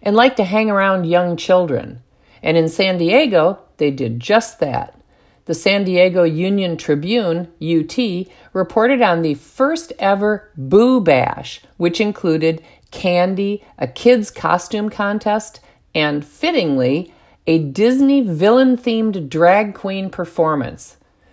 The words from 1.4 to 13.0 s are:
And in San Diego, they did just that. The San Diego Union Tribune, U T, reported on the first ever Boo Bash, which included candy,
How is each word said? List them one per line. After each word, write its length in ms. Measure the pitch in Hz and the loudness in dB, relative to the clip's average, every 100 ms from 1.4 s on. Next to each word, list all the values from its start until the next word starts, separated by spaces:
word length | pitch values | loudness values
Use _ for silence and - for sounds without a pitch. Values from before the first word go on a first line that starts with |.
| - 185 170 120 - - _ _ _ _ | 2 2 2 -4 -6 -16 _ _ _ _
And 140 | 160 165 | 0 0
in 140 | 160 | 0
San 260 | 165 190 180 | 0 -2 0
Diego, 640 | 170 247 285 175 170 196 _ - | 2 2 4 2 2 0 _ -4
they 140 | 147 | -2
did 280 | 139 117 120 | -2 -6 -6
just 420 | - 220 - - | 0 0 0 -4
that. 380 | 143 - - - _ _ _ _ | -4 -4 -8 -16 _ _ _ _
The 100 | - | -8
San 300 | 160 196 202 | -4 0 0
Diego 380 | 190 175 185 180 | 2 4 4 4
Union 540 | 165 156 190 202 180 165 | 2 0 0 0 -2 -4
Tribune, 760 | - 143 170 233 180 170 170 _ | -2 -2 0 -2 0 -4 -6 _
U 240 | 160 165 | -2 -2
T, 500 | 160 - 226 180 185 - _ | -2 -4 -4 -4 -8 -16 _
reported 500 | 190 180 - 240 262 | -6 -2 0 2 2
on 200 | 208 165 | 2 2
the 120 | 160 | -2
first 580 | 135 - - 277 330 - - | -4 -10 -2 -2 -2 -8 -4
ever 520 | 196 196 208 208 - 143 | -2 0 0 -2 -8 -14
Boo 440 | 135 202 247 254 | 2 4 4 2
Bash, 600 | 165 127 - - 131 - _ - | 2 2 0 -4 -12 -18 _ -4
which 240 | 170 170 | -2 0
included 640 | 208 196 170 160 160 160 - _ _ | -4 -2 -2 0 0 -2 -10 _ _
candy, 720 | - | -6